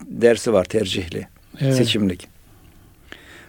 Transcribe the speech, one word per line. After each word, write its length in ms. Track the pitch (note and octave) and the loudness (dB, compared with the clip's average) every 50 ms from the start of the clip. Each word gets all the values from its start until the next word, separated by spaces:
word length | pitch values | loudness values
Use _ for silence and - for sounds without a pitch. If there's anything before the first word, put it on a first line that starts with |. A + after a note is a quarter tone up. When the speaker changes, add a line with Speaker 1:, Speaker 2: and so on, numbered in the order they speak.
| - | -16
Speaker 1:
dersi 460 | C#4 - - A2+ A#2+ A2+ G#2+ - B2 G#2+ | -12 -4 2 4 4 4 4 0 2 2
var, 100 | F#2 F2+ | 2 2
tercihli, 600 | - - A2 G2+ F#2+ - G2+ F2 E2 G2 G2+ G2 - _ - - - - - | 2 -2 -2 -2 -2 -4 -6 -6 -8 -10 -10 -12 -12 _ -20 -20 -20 -6 -2
Speaker 2:
Evet. 140 | C#3 C3+ C3 | 0 2 2
Speaker 1:
seçimlik. 520 | B2+ A#2 - - G#2+ G#2 F#2+ F2 - - - - - - - - - - - - - - - - _ - - - - - - - - - | 2 2 2 2 0 0 0 -2 -4 -12 -20 -20 -20 -20 -20 -20 -20 -20 -20 -20 -20 -20 -20 -20 _ -20 -20 -20 -20 -20 -20 -20 -20 -20